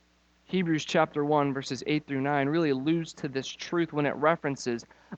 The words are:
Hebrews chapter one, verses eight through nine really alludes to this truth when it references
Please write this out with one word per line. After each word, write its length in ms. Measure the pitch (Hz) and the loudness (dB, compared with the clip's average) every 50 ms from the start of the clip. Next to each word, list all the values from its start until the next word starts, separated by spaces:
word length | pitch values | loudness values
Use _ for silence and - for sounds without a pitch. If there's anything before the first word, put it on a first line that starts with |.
| _ _ _ _ _ _ _ _ _ | _ _ _ _ _ _ _ _ _
Hebrews 400 | - - 190 180 165 160 151 - | -2 -2 0 2 2 0 0 0
chapter 400 | - - 170 156 156 - 151 147 | 0 2 2 2 4 2 -2 0
one, 280 | 147 151 147 143 139 131 | 2 4 4 4 2 0
verses 300 | 139 131 - 135 117 - | -4 -4 -6 -6 -6 -2
eight 200 | - 151 151 - | 0 0 0 -2
through 140 | - 143 131 | -2 -4 -2
nine 260 | 135 143 147 143 135 | 0 0 0 2 2
really 220 | 139 151 170 165 147 | 2 2 2 2 2
alludes 420 | 135 131 135 156 165 165 160 - - | 2 2 2 2 0 0 0 -4 -8
to 120 | - - | -8 -8
this 200 | 147 131 135 127 | -6 -4 -6 -6
truth 440 | - - - - - 170 170 165 160 | -6 -10 -12 -8 -4 0 0 0 0
when 140 | 151 147 147 | 0 0 0
it 100 | 135 - | 0 0
references 680 | 127 143 156 170 165 - 147 135 - - 123 117 117 - - - - - - - | 2 2 2 2 2 0 -4 -4 -2 -4 -4 -4 -4 -6 -12 -20 -20 -18 -16 -4